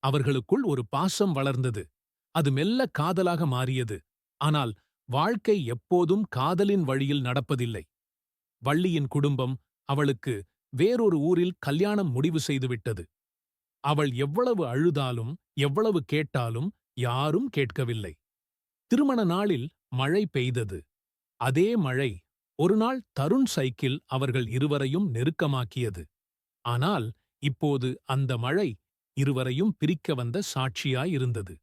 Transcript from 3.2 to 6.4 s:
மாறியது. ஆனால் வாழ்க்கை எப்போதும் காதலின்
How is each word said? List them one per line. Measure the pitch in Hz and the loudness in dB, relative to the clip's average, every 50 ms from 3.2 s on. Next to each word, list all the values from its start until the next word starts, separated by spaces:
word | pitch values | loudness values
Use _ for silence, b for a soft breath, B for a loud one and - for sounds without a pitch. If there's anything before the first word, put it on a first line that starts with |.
| 190 180 175 151 170 147 127 | 2 2 2 0 0 0 0
மாறியது. | 123 131 127 131 127 123 110 104 85 - _ _ _ _ _ _ _ 143 | 0 -2 -2 -2 -2 -2 -4 -6 -10 -12 _ _ _ _ _ _ _ 0
ஆனால் | 151 151 147 135 117 104 _ _ _ _ _ _ - | 0 2 2 0 -2 -6 _ _ _ _ _ _ -4
வாழ்க்கை | 127 135 156 208 240 202 _ - 214 202 143 113 117 | -2 0 0 0 0 -2 _ 2 2 2 2 -4 -6
எப்போதும் | 123 _ _ 180 180 180 156 180 208 220 - - | -6 _ _ 2 2 4 4 2 2 0 -2 -2
காதலின் | 127 | -2